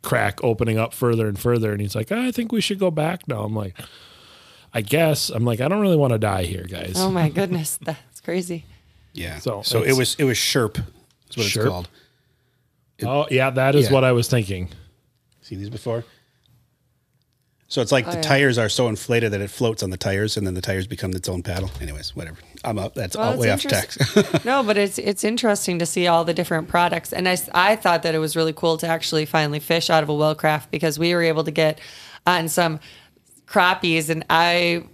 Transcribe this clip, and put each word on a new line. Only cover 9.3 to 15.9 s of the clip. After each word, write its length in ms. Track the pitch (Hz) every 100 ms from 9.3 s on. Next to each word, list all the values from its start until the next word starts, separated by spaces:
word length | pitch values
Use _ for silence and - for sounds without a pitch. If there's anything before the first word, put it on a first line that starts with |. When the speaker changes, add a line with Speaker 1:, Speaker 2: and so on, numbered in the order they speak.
| 78
Speaker 1:
So 220 | 127 104
Speaker 3:
So 180 | - 113
it 60 | 107
Speaker 1:
it's 80 | 131
Speaker 3:
was, 180 | 120 -
it 40 |
was 140 | 139 110
Sherp. 380 | - 139 110 -
That's 600 | 104 - _ _ _ -
what 80 | 101
Speaker 1:
Sherp? 100 | 110
Speaker 3:
it's 40 | 120
called. 200 | 90 87 _ _ _ _ _ _ _ _ _ _ _
It 60 | 117
Speaker 1:
Oh, 220 | 139 -
yeah, 200 | 131 135
that 260 | 127 135 143
is 120 | 117
Speaker 3:
Yeah. 60 |
Speaker 1:
what 100 | 135
I 80 | 131
was 160 | 123 113
thinking. 400 | 123 95 95 90 - - _ _ _ _ _
Speaker 3:
Seen 180 | - 98
these 100 | 101
before? 340 | 110 123